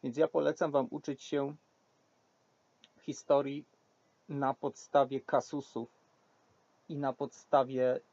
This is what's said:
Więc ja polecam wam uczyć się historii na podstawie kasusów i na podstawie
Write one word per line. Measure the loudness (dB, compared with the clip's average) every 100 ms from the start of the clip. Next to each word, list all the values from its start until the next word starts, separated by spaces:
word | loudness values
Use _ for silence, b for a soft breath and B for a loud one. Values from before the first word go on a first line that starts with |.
Więc | -6 0
ja | 0
polecam | 2 0 0 0
wam | 0 0
uczyć | -6 -8 -10
się | -4 -2 -2 -6 _ _ _ _ _ _ _ _ _ _ _ _ -20 _
historii | -12 -12 2 2 2 -6 -12 _ _ _ _ _ _
na | -4 -2
podstawie | -2 -6 -8 0 2 4 0
kasusów | 0 0 0 -8 -8 -10 -10 _ _ _ _ _ _ _ _ _ _
i | -6
na | -4
podstawie | -4 -8 -10 2 2 2 2 0 0 _